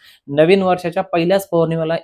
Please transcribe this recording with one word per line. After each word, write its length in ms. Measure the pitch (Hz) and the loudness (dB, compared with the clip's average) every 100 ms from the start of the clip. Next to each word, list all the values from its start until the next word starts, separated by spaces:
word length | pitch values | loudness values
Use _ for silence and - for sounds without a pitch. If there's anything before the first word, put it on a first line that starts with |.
| - _ - | -20 _ -4
नवीन 340 | 143 165 196 | 0 4 4
वर्षाच्या 400 | 185 180 170 185 | 2 -2 -2 -6
पहिल्याच 460 | 185 175 170 190 190 | -4 -2 0 0 0
पौर्णिमेला 480 | 170 160 165 160 165 | 0 0 -2 -4 -4